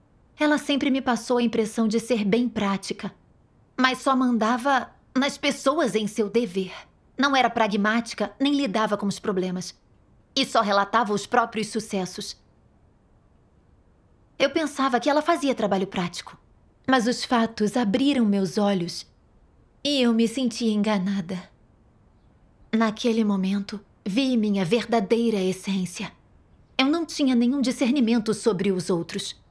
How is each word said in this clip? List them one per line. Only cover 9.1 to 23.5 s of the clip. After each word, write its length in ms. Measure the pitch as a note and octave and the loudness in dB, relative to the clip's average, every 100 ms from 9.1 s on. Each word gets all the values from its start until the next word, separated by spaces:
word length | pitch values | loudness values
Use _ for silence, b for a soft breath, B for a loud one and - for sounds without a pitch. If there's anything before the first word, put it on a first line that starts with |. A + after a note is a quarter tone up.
| F#3 | -4
problemas. 560 | A3+ F#3 F#3 F3+ F3 - _ _ _ _ _ | -2 -2 -2 -4 -8 -14 _ _ _ _ _
E 100 | - | -4
só 160 | E3+ A3+ | 0 2
relatava 520 | G#3 G3+ G3 A#3 G#3+ | 4 2 2 0 0
os 140 | G#3 - | -2 0
próprios 420 | B3 A#3 A3+ G#3+ | 0 0 -2 -4
sucessos. 680 | A3 G#3+ G3 F3+ - - - _ _ _ _ _ _ _ _ _ _ _ _ _ _ _ _ _ _ _ - | -6 -4 -4 -6 -8 -12 -14 _ _ _ _ _ _ _ _ _ _ _ _ _ _ _ _ _ _ _ -2
Eu 140 | C#4 | -2
pensava 480 | D#4+ D4 - C4+ A#3+ | 0 -2 -2 0 0
que 100 | C#4+ | 2
ela 140 | D4 | 2
fazia 320 | D4+ E4 C#4 | 2 0 0
trabalho 320 | A#3 G#3 G3 F#3+ | 0 0 0 -2
prático, 500 | F#3+ F3 - - - _ _ _ _ - | -4 -6 -6 -14 -20 _ _ _ _ 2
mas 180 | C4 A3+ | 4 4
os 180 | A#3+ | 0
fatos 520 | - A#3+ A3+ A3+ G#3 B3 | 0 2 2 0 -2 0
abriram 480 | G#3+ B3+ C#4 C4+ | 2 2 2 2
meus 340 | G#3+ G3+ F#3+ G#3+ | 2 2 0 0
olhos 480 | G3+ F#3+ E3+ - - _ _ _ _ _ _ _ | 0 0 -4 -8 -14 _ _ _ _ _ _ _
e 180 | C#4 C#4+ | -2 2
eu 100 | A#3+ | 2
me 140 | A3+ A3+ | 2 2
senti 400 | B3 B3 - A3+ | 0 -2 -2 0
enganada. 840 | G#3+ G#3 G3+ F#3 G3+ E3 F3+ - _ _ _ _ _ _ _ _ _ _ _ - | 0 0 0 -2 -4 -6 -10 -12 _ _ _ _ _ _ _ _ _ _ _ -4
Naquele 500 | A3 A3+ G#3+ A#3+ A3+ | 0 0 0 0 2
momento, 580 | G#3 G3 F#3 | 2 0 0